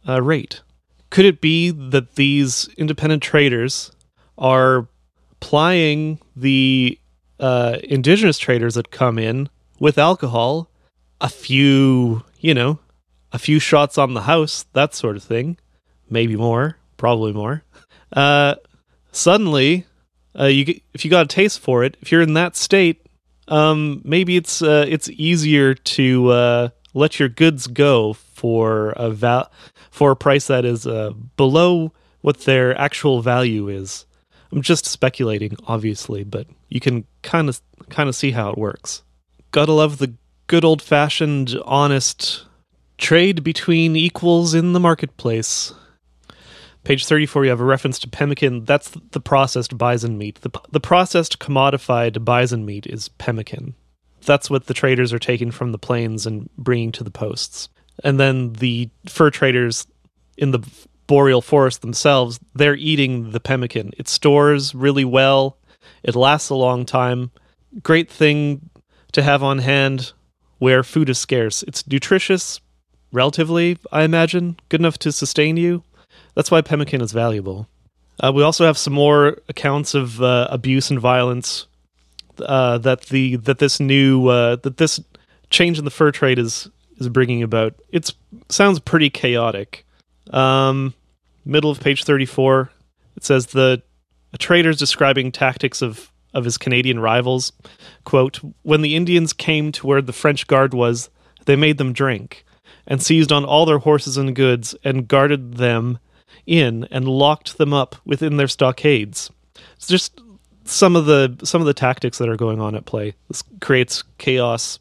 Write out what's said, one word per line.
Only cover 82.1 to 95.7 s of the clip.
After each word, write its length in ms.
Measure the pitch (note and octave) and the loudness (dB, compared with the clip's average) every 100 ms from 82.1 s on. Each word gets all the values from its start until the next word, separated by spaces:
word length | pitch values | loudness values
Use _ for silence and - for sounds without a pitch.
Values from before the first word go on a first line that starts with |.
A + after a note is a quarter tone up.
| - _ - | -20 _ -14
uh, 400 | - C3+ B2 A#2+ | -2 2 2 2
that 240 | B2 C3 | 0 -2
the, 340 | - C3+ C3 B2 | -2 -2 0 -2
that 220 | A2+ C3 | -2 0
this 220 | C#3+ - | 0 0
new, 480 | C#3 C#3 C3+ C3 B2+ | 2 4 6 4 4
uh, 280 | B2 A#2+ B2 | 4 2 0
that 220 | C#3 B2+ | -6 0
this 200 | D#3 - - _ _ _ _ | -2 -2 -12 _ _ _ _
change 280 | - F3 D#3 | 0 0 0
in 60 | |
the 60 | C#3+ | -6
fur 200 | - D#3 | 0 0
trade 280 | - C3+ B2 | 2 0 0
is, 320 | A#2 - - _ _ _ | -2 -6 -12 _ _ _
is 140 | B2 | -2
bringing 320 | A#2+ B2 A#2+ | 0 2 0
about. 320 | A2+ A2+ A2 - _ | -2 -2 -2 -6 _
It's, 240 | F3 - - _ - _ | -6 -6 -14 _ -20 _
sounds 300 | - G3+ F3 | 2 2 2
pretty 320 | - E3 D3 | 0 2 2
chaotic. 720 | - B2+ A#2+ A#2 G2+ G2+ - _ _ _ _ - | 0 -2 0 -2 -4 -12 -18 _ _ _ _ -4
Um, 640 | C3 C3 C3+ C3+ C3+ C3+ - _ _ _ _ | 0 2 2 2 -2 -6 -10 _ _ _ _
middle 260 | C#3 D3 D3+ | -2 0 0
of 100 | C#3+ | -2
page 240 | D3+ C#3 | -2 -2
thirty-four, 640 | - C#3 C3 - C3+ C3+ C3 _ _ _ _ - | 0 0 0 0 2 2 0 _ _ _ _ -16
it 80 | |
says 220 | - C3+ B2 | 0 0 2
the, 360 | C3+ C3 B2+ _ _ _ _ _ | 2 2 2 _ _ _ _ _
a 60 | - | -14
trader's 400 | - F3 E3 D3 | 0 2 2 0
describing 540 | C#3+ - C#3 C3+ B2+ | -4 0 2 2 -2
tactics 500 | - C3+ B2+ C#3 | -2 -2 -2 -6